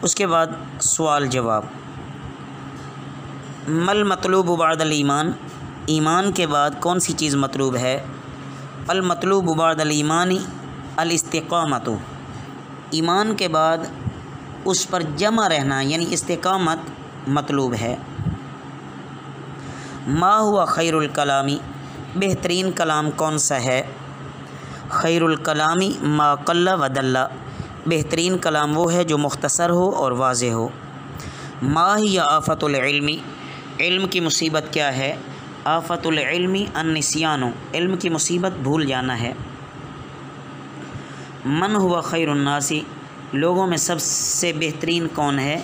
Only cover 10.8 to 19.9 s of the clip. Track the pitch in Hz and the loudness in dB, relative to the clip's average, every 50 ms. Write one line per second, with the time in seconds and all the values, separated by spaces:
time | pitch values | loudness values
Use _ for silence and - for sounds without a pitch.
10.8 | - - - - 160 165 170 165 - - - 165 156 - 165 170 165 151 139 120 | -12 -8 -2 -2 0 2 2 0 0 0 -2 -2 -2 0 0 0 2 2 0 0
11.8 | - 127 113 98 - - - - - - - - - - - - - - - - | 0 -2 -2 -2 -4 -8 -12 -14 -14 -14 -12 -12 -12 -12 -14 -14 -14 -14 -14 -16
12.8 | - - - 156 160 170 175 190 208 220 220 208 196 180 156 156 156 160 165 165 | -12 -6 -2 0 2 2 2 2 2 2 0 0 0 2 2 4 4 4 2 2
13.8 | 160 - - - - - - - - - - - - - - - - 190 185 - | -2 -6 -10 -6 -6 -6 -6 -6 -14 -14 -14 -14 -14 -14 -14 -6 -2 0 0 0
14.8 | - - - 180 170 156 147 143 185 208 220 233 214 190 165 147 135 139 139 135 | 0 0 -2 -2 -2 -2 -2 0 2 2 4 4 4 4 4 2 2 2 0 2
15.8 | 135 139 151 165 170 165 - 170 - - 180 160 - 185 190 190 180 160 160 165 | 2 2 2 0 0 0 -2 -2 -2 -2 -4 0 0 0 2 2 2 2 0 0
16.8 | - - - - - - - - - - 139 147 143 147 151 139 135 127 120 110 | -4 -10 -12 -14 -14 -14 -14 -10 -4 0 0 0 0 0 0 2 2 2 0 -2
17.8 | 110 117 123 - - - - - - - - - - - - - 135 135 - - | -2 -2 -4 -4 -8 -12 -8 -4 -4 -4 -4 -4 -8 -12 -14 -14 -14 -14 -14 -14
18.8 | - - - - - - - - - - - - - - - - - - - - | -14 -14 -14 -14 -14 -14 -14 -14 -14 -14 -14 -12 -12 -12 -12 -12 -12 -12 -12 -12
19.8 | - - | -12 -12